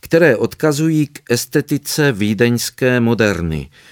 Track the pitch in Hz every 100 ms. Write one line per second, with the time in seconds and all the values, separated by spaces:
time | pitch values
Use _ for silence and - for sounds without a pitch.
0 | - 165 170 110 110 - 156 143 160 156
1 | 147 - _ 120 - 151 139 143 - -
2 | 147 107 104 104 120 120 - - 127 127
3 | 117 117 110 87 85 78 69 _ -